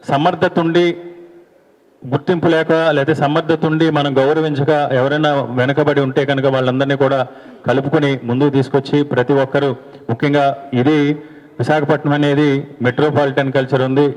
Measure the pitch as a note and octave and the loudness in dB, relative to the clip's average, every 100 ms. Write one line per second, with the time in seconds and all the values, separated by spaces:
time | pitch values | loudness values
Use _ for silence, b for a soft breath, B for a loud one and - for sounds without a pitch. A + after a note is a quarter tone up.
0 | - C#3+ E3 F3 F3+ F3+ E3 E3 F3 E3+ | -2 0 0 0 -2 0 0 2 0 -2
1 | - - - - _ _ _ _ _ _ | -12 -20 -20 -20 _ _ _ _ _ _
2 | B2+ C3+ - F3+ D#3+ D#3+ D#3+ D#3+ E3 D3 | -6 -6 -2 0 2 0 2 0 2 0
3 | C#3 D#3 C#3+ D#3 D#3 D#3+ E3 D#3 D#3+ D3 | 0 0 0 0 0 0 0 2 2 0
4 | C#3+ C3 C3+ D#3 D#3 C#3+ C#3+ D3+ C#3+ C3+ | 0 2 2 2 0 -2 0 0 0 0
5 | C3 D3 D#3 C#3+ A#2 B2 B2+ C#3 D3 C#3+ | 0 0 0 0 -2 -2 -2 0 2 2
6 | C3+ C3 C#3 C#3 C3+ C3 B2+ C3 C#3 C#3 | 0 0 0 0 0 0 0 0 -2 0
7 | C3+ C3+ B2+ B B B - B2+ C#3 D#3 | 0 0 -4 B B B -2 -2 0 0
8 | C#3+ C3+ A#2+ A#2+ C#3+ C3+ C3 C#3+ C3+ D3 | 0 -2 -4 0 2 0 0 -2 0 -2
9 | D3 B2 B2 C#3 C3+ C#3+ C#3+ B2 B B | 0 -2 0 2 2 0 -2 -4 B B
10 | - A#2+ D3 D3 C#3 C#3 - B2 B2+ D#3 | -8 -4 0 2 0 -2 -6 0 2 2
11 | C#3+ D3 B B B - A#2+ D3+ D3 D3+ | 0 -2 B B B -8 -2 0 2 0
12 | D3+ D3 D3 C#3+ D3+ C#3 D3+ - A#2+ A#2+ | 0 0 0 2 2 0 -4 -4 -4 0
13 | D3 D3 C#3+ C3+ C3+ C3+ C3 C3+ C3 C3+ | 0 2 0 0 0 0 0 0 0 2
14 | D3 | 0